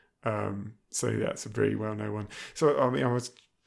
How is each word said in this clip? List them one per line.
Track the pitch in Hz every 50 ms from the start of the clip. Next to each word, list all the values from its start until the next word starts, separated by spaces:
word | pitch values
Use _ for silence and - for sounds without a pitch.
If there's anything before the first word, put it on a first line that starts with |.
| _ _ _ _ -
Um, | 113 107 104 104 101 101 101 101 107 113 _ _ _
so | - - - 117
yeah, | 110 107 110 -
it's | - - -
a | 107
very | 107 117 104 104 104
well-known | 104 107 107 107 104 107 104 104
one. | 107 104 - - - - - -
So, | - 160 147 143 139
I | 135 123
mean, | 127 139 131
I | 123
was, | 120 123 120 - - - _ _ _ _ _